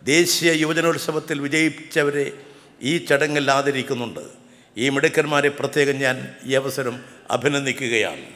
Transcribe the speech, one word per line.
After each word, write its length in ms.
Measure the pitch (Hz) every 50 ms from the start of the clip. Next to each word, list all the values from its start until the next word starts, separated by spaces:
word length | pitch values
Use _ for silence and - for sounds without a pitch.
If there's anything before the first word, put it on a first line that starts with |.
| - 123
ദേശീയ 400 | 143 165 175 170 - - 165 170 165 156
യുവജനോത്സവത്തിൽ 760 | 156 156 160 160 160 170 165 143 - - 160 156 151 - 160 143 143
വിജയിച്ചവരെ 800 | 143 135 156 160 160 147 - - - - 165 147 147 143 143 143 143 - - - - - - - - - - 120 123
ഈ 40 | 160 170 - -
ചടങ്ങിൽ 360 | 147 139 151 151 147 147 143 135 139 139
ആദരിക്കുന്നുണ്ട്. 640 | 139 143 139 131 123 - 143 120 120 113 87 76 73 69 - - - - - - _ _ _ 104
ഈ 80 | 117 139 139
മിടുക്കന്മാരെ 560 | 139 147 165 - 160 151 147 147 143 139 143 139 -
പ്രത്യേകം 380 | - 135 131 151 143 139 139 135 135
ഞാൻ 120 | 131 131 127 131 131 - - - 120
ഈ 20 | 135 131
അവസരം 340 | 135 139 127 - 135 123 117 127 - - - - - - -
അഭിനന്ദിക്കുകയാണ്. 920 | 123 127 147 147 143 139 135 123 - 135 120 117 113 104 90 76 67 - - -